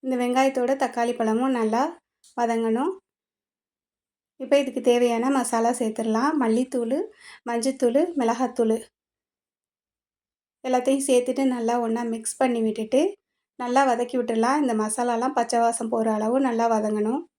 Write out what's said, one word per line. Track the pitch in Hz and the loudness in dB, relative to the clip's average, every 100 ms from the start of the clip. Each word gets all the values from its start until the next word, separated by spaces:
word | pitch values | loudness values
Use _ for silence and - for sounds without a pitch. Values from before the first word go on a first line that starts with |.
இந்த | 262 254 | -4 -2
வெங்காயத்தோட | 247 247 269 269 247 269 | 0 2 2 2 0 0
தக்காளி | 262 247 233 240 | -2 -2 -4 0
பழமும் | 220 220 262 247 | 0 0 0 0
நல்லா | 220 226 302 349 _ _ _ - | 0 0 -2 -4 _ _ _ -4
வதங்கணும். | 233 233 226 226 302 381 _ _ _ _ _ _ _ _ _ _ _ _ _ _ | -2 0 0 0 -2 -6 _ _ _ _ _ _ _ _ _ _ _ _ _ _
இப்போ | 262 285 | 0 2
இதுக்கு | 262 247 233 | 2 -2 2
தேவையான | 240 240 226 254 277 | 4 4 2 0 0
மசாலா | 240 233 233 240 | 0 0 0 0
சேர்த்துடலாம். | 226 220 226 220 277 311 | -2 -2 -2 0 0 0
மல்லித்தூள், | 233 220 254 254 233 277 427 _ - - - | 2 2 0 -2 -2 -2 -4 _ -20 -16 -6
மஞ்சத்தூள், | 233 240 269 247 254 349 339 | -2 -2 0 2 2 0 0
மிளகாத்தூள் | 233 240 254 247 226 220 - _ _ _ _ _ _ _ _ _ _ _ _ _ _ _ _ _ 262 | 0 0 -2 0 0 0 -4 _ _ _ _ _ _ _ _ _ _ _ _ _ _ _ _ _ -2
எல்லாத்தையும் | 254 - 269 277 | -2 2 0 2
சேர்த்துட்டு | 247 247 254 269 | 2 2 0 0
நல்லா | 247 226 240 | 0 -2 0
ஒண்ணா | 233 226 233 | 0 -2 -4
மிக்ஸ் | 226 226 - | -6 -8 -2
பண்ணி | 262 233 220 | 0 2 -2
விட்டுட்டு | 214 220 262 349 415 _ _ _ _ | -2 0 2 2 -2 _ _ _ _
நல்லா | 247 247 277 | 0 2 2
வதக்கி | 233 240 254 | 2 -2 -2
விட்டுடலாம். | 233 226 226 285 | -2 0 2 2
இந்த | 269 220 | 0 0
மசாலாலாம் | 214 220 247 233 254 294 | -2 -2 -2 0 0 -2
பச்சை | 294 233 | 0 2
வாசம் | 233 233 226 | 2 0 -4
போகிற | 226 226 214 | -2 0 0
அளவு | 220 254 269 | 0 0 0
நல்லா | 233 233 | 0 2
வதங்கணும். | 220 214 214 214 269 339 | 2 0 0 0 -2 -6